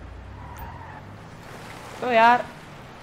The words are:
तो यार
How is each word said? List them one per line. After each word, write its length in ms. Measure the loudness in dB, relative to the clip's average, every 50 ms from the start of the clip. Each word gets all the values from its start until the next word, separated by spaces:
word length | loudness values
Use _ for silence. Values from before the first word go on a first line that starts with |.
| -16 -16 -16 -16 -16 -16 -16 -16 -16 -16 -14 -14 -14 -14 -14 -16 -16 -16 -16 -18 -18 -18 -18 -18 -18 -18 -18 -18 -18 -18 -18 -16 -16 -16 -16 -16 -16 -16 -10 -6
तो 120 | -2 2
यार 320 | 6 8 8 8 8 6 4 -2 -12 -18 -18 -18 -18 -18 -18 -20 -18 -14